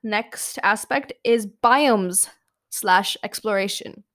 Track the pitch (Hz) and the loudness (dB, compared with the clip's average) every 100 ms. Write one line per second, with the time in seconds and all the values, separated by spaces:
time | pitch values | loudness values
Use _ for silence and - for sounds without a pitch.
0 | 226 208 - - - - 196 214 - - | -2 -4 -4 -10 -10 -2 0 0 -2 -4
1 | - - 233 233 208 _ 240 262 294 214 | -4 -6 0 0 0 _ 4 4 4 2
2 | 185 185 - _ _ _ _ - 196 185 | 2 -2 -4 _ _ _ _ -6 2 2
3 | 196 - 202 - 214 202 196 196 - - | 2 -6 -8 -6 -2 -2 -2 -6 -10 -18
4 | _ | _